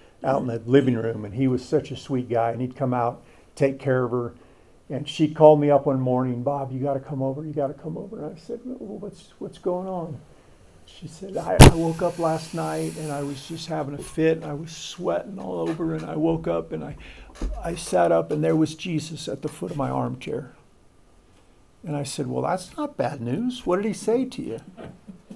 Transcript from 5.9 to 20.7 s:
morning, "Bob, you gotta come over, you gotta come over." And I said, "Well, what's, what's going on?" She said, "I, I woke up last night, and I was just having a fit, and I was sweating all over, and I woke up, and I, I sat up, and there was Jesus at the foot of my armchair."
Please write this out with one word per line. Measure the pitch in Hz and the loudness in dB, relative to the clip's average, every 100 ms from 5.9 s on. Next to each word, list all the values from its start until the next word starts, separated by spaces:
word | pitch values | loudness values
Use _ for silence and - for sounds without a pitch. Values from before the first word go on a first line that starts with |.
| 135 | 2
morning, | 127 127 127 120 | 2 2 0 -2
"Bob, | 131 143 135 | -2 -4 -4
you | 131 | -4
gotta | 139 139 | -2 -4
come | 135 139 | -4 -4
over, | 135 135 156 | -4 -4 -6
you | |
gotta | 147 139 147 | -4 -4 -6
come | 160 160 | -10 -10
over." | - 220 | -10 -12
And | 147 170 | -12 -12
I | |
said, | - 233 254 | -12 -12 -10
"Well, | 247 214 208 | -12 -12 -12
what's, | 208 - - - | -12 -16 -20 -14
what's | 190 - | -14 -8
going | 185 180 185 | -4 -4 -4
on?" | 185 170 135 - - - - - - - | -6 -8 -10 -16 -20 -20 -20 -20 -20 -20
She | - 160 | -18 -18
said, | - 190 190 | -14 -10 -6
"I, | 165 180 | 4 12
I | 165 165 | 12 12
woke | 165 165 | 2 2
up | 175 170 | 0 2
last | 160 160 160 165 | 0 0 -4 -4
night, | 160 160 160 160 | -4 -2 -4 -6
and | 156 | -6
I | 143 | -4
was | 143 135 - | -6 -8 -10
just | 160 - | -10 -6
having | 156 143 | -4 -4
a | 143 | -8
fit, | - - 160 160 | -6 0 2 2
and | 156 | -2
I | 147 | -8
was | 160 | -10
sweating | - - - 180 175 - 190 | -12 -14 -6 -2 -2 -4 -10
all | 185 180 165 | -6 -4 -4
over, | 160 165 | -2 -4
and | 160 | -4
I | 156 156 | -6 -2
woke | 165 160 170 | 0 0 -2
up, | 170 160 | -2 -4
and | 160 | -8
I, | 143 - - - - - - - | -10 -12 -16 -18 -18 -6 -6 -4
I | 170 175 | -6 -8
sat | - 180 170 | 0 4 4
up, | 165 160 | 4 2
and | 151 | 0
there | 160 160 | 2 2
was | 156 | 2
Jesus | - 185 160 160 165 - | -2 -4 -4 -4 -8 -8
at | - | -6
the | 151 | -8
foot | - 175 | -6 -6
of | 156 | -4
my | 131 | -2
armchair." | 131 123 127 - 123 127 - - | -2 -4 -6 -6 -6 -8 -16 -20